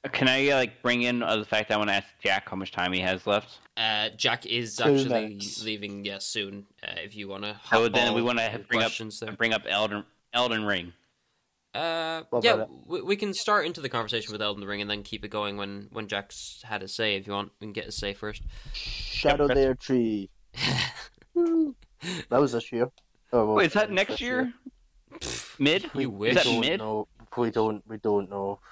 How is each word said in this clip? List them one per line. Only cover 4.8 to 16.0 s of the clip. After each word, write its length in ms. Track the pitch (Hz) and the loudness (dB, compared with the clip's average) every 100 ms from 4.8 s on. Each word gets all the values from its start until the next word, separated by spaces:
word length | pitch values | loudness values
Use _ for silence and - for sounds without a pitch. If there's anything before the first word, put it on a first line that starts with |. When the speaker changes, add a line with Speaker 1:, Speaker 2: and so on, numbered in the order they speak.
Speaker 2:
actually 240 | 120 139 131 117 107 | 4 4 2 0 -2
Speaker 3:
minutes. 340 | 101 101 - | -8 -8 -6
Speaker 2:
leaving, 400 | 107 107 101 101 | -6 -6 -8 -8
yeah, 140 | 101 98 | -8 -8
soon. 480 | - 110 98 101 101 _ | -6 -6 -6 -10 -16 _
Uh, 120 | - 87 | -12 -10
if 160 | 95 104 | -12 -12
you 100 | 98 | -10
wanna 320 | 98 104 101 - | -8 -8 -10 0
Speaker 1:
So 120 | 113 | 2
Speaker 2:
hop 80 | 117 | 4
Speaker 1:
then 200 | 127 120 | 4 2
we 60 | 113 | 2
Speaker 2:
on 60 | 120 | 2
Speaker 1:
wanna 160 | 120 113 | 0 -2
Speaker 2:
your 80 | 107 | -4
Speaker 1:
bring 200 | 98 120 | -2 0
up, 40 | 113 | 0
Speaker 2:
questions 320 | - 110 - | -2 -10 -10
there. 120 | 110 | -10
Speaker 1:
bring 200 | 101 113 | -2 0
up 100 | 110 - | 0 0
Elden, 360 | 101 107 104 - _ _ | 0 0 -2 -8 _ _
Elden 320 | 120 123 110 | 0 0 0
Ring. 280 | 107 95 87 - _ _ _ _ _ _ _ | 0 -2 -4 -16 _ _ _ _ _ _ _
Speaker 2:
Uh, 520 | - 165 165 160 160 - | -4 -2 0 -2 -4 -2
Speaker 3:
What 140 | 123 | 2
Speaker 2:
yeah, 100 | 233 | 4
Speaker 3:
about 140 | 151 110 | 4 0
it? 60 | - - | -10 -8
Speaker 2:
we, 140 | 175 | -6
we 140 | 147 202 | -2 -2
can 160 | 208 | -2
start 320 | 190 - 208 | -4 2 2
into 160 | 156 165 | 2 -4
the 80 | 139 | -4
conversation 420 | 120 107 117 110 | -2 -2 -4 -4
with 100 | 107 | -4
Elden 220 | 104 101 | -4 -4
Ring 160 | 98 101 | -6 -6
and 80 | 104 | -4
then 120 | 104 | -6
keep 200 | 101 107 | -6 -10
it 40 | 104 | -6
going 280 | 107 104 101 | -4 -4 -4
when, 320 | 101 101 101 | -6 -8 -10
when 140 | 113 | -10